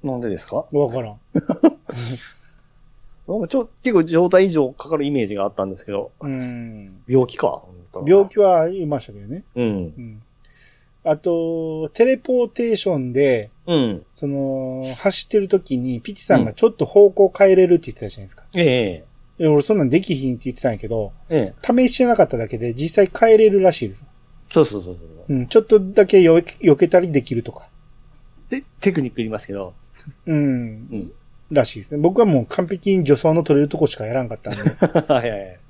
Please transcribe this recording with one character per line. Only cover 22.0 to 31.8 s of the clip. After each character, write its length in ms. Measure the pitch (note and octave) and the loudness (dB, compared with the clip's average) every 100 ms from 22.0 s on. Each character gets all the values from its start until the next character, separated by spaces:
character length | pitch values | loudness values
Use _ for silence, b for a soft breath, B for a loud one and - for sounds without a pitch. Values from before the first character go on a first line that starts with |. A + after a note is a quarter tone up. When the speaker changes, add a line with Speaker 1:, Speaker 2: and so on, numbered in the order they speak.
| B3 | 0
Speaker 2:
な 100 | A3+ | 4
か 80 | |
っ 40 | F3 | 2
た 100 | B2 | 2
だ 100 | A2 | -6
け 100 | A2+ | -6
で、 160 | A#2+ | -6
実 320 | A#2+ D#3 - F#3+ | -4 -4 2 0
際 60 | - A3+ | 2 4
変 60 | A3 | 6
え 20 | |
れ 120 | A3 | 6
る 120 | G3 | 4
ら 100 | F#3 | 2
し 120 | E3+ | 0
い 60 | G#2 | -6
で 60 | F#2+ | -10
す。 100 | - _ _ - _ | -20 _ _ -20 _
Speaker 1:
そ 100 | - | 2
う 40 | D3+ | 2
そ 140 | G#2 | 0
う 40 | |
そ 80 | F2 | -12
う 40 | F2 | -16
そ 60 | |
う。 340 | E2 - - C#3 | -18 -20 -6 -4
Speaker 2:
う 40 | |
ん。 60 | B2 | 2
ち 100 | A3+ | 2
ょ 20 | |
っ 20 | |
と 160 | A3 G#3+ | 4 2
だ 260 | F#3+ G#3 G3 | 4 2 4
け 160 | G3 | 6
よ-、 180 | E3+ E3 | 6 4
避 360 | E3+ - F#3 C#3+ | 2 -2 2 4
け 120 | F3 | 4
た 120 | F3+ | 2
り 120 | F3+ | 2
で 100 | C#3+ | -2
き 140 | A#2+ A#2+ | -2 -8
る 80 | |
と 80 | A2+ | -8
か。 160 | - - _ _ - - _ - _ - | -14 -20 _ _ -20 -20 _ -20 _ -10
Speaker 1:
で、 140 | C4 - _ | -10 -10 _
テ 140 | G3+ | -2
ク 80 | E3 | -2
ニ 80 | C3 | -4
ッ 20 | |
ク 60 | - | -6
言 100 | A2+ | -8
い 20 | |
ま 100 | G#2+ | -8
す 80 | - | -10
け 60 | |
ど。 200 | G2 F#2 - - B B - - | -12 -12 -14 -20 B B -18 -4
Speaker 2:
う 80 | |
ん。 20 | D3+ | -2
Speaker 1:
う 600 | C#3+ B2+ A#2 A2 B2+ A2+ | 0 -2 -6 -14 -14 -12
ん。 160 | F2 - _ - _ | -14 -18 _ -20 _
Speaker 2:
ら 140 | D3 | -2
し 140 | A2+ | -2
い 20 | - | -4